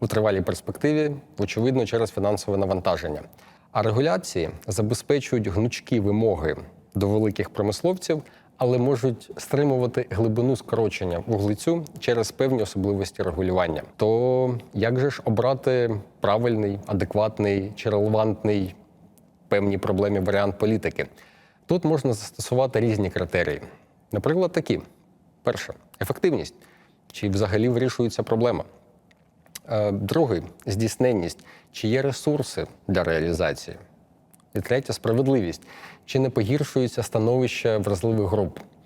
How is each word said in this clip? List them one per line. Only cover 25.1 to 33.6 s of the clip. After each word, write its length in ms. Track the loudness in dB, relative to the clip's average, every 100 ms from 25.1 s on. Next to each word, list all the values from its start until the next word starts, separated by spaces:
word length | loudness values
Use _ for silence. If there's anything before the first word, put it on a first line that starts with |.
| _ _ _
Перше — 320 | -4 -4 -8 -14 _ -8
ефективність. 540 | -6 0 0 0 -4 -14 -20 _ _ _ -20
Чи 160 | -6 -2
взагалі 400 | 0 2 2 2
вирішується 540 | 2 0 0 -2 -2
проблема? 420 | 0 2 2 0 -6 -16 _ _ _ _ _ _ _ -20 -4
Е, 240 | 0 0
другий — 500 | 0 0 2 2 0 -4 -10 -6
здійсненність. 800 | -2 -2 2 2 2 -2 -6 -18 -20 _
Чи 160 | -6 -2
є 140 | 0
ресурси 640 | 0 -2 -2 -2 -2 -6 -8 -10 -2
для 160 | 0
реалізації? 720 | 2 0 0 0 -2 -2